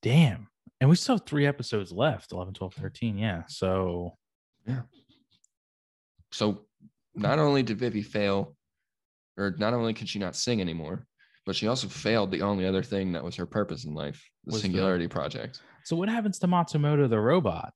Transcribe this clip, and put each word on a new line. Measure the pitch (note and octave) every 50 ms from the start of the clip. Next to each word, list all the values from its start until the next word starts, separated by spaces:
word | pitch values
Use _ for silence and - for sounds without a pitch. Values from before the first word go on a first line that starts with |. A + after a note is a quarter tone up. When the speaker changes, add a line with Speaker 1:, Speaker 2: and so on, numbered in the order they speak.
Speaker 1:
Damn. | - A2+ A#2+ D#3 E3+ C3+ F#2 - - - _ _ _ - _ _
And | B2+ C#3
we | E3
still | F3+ - - C4
have | G3+ -
three | - - D3 C#3+
episodes | C#3+ C#3+ C#3+ B2+ - - G#2+ G2 F2+
left, | F2 F2+ B2 D#3 B2+ F#2 - -
eleven, | - F#2 F2+ F#2 F#2+
twelve, | - F#2+ F#2+ -
thirteen. | - G2 F#2+ - - - A#2 G#2 G2
Yeah. | G#2+ A2+ F#2+ E2 - -
So. | - - - F#2 F#2 F#2+ F#2+ F#2 F2 F2 F2 F2 - _ _ _ _ _ _ _ _ _ _
Speaker 2:
Yeah. | - B2+ C3 A#2+ - _ _ _ _ _ _ _ _ _ _ _ _ _ _ _ _ _ _ _ _ _ _ _ _ _ _ - _
So | - - A2 G#2+ G2+ F#2 - _ _ _ _ - _ _ _ _ _
not | - G#3 - B2+ D#3
only | D#3 D3 C#3 C#3 C3
did | A2+ A2 F#2+
Vivi | B2 A#2+ G#2 G#2 G#2
fail, | - - G#2+ G#2 G2+ G2 G2 G2 - - _ _ _ _ _ _ _ _ _ _ _ _ _ _ _ _ -
or | G2 G2+ F2+ D#2
not | G#2 G#2+ A#2+
only | A#2+ A#2 A2+ A2
can | - A2 F#2
she | - G2+
not | G2 F2 -
sing | - - - B2 A2
anymore, | F#2 F2 D#2+ E2+ D#2 D2 F2+ - - _ _ _ _ _ _ _ _
but | - E2
she | - - G#2+
also | A#2+ - G#2+ G2
failed | - - - G#2+ A2+ A2+ G2+ F#2+
the | G2 -
only | F#2+ G2+ G#2 G2 F#2
other | F#2+ F#2+ F#2+ F#2
thing | - - G2 F#2+ F#2 F2
that | E2 -
was | E2+ F2
her | - F2+
purpose | - - - G#2 - E2 C#2+ -
in | D2+ D2
life, | D#2 D2+ D2 D2 - - _ _ _ _
the | - -
Speaker 1:
Was | A2+
the | G2+ F#2+
Speaker 2:
Singularity | F2+ G2 F#2+ F#2+ F#2 F2+ E2+ E2+
Project. | - - C#2+ D2 - - - - - - - - - - _
Speaker 1:
So | - E3
what | E3 F#3 G#3
happens | A3+ A#3 G#3+ G#3 F#3+ -
to | - F3+
Matsumoto | F3+ F3 E3+ - - D#3 D3 D3 D3+ D3 C#3+ B2+
the | A2+ G#2+
robot? | G#2 A#2 D3+ F#3 D#3 G#2+ E2+ - - - -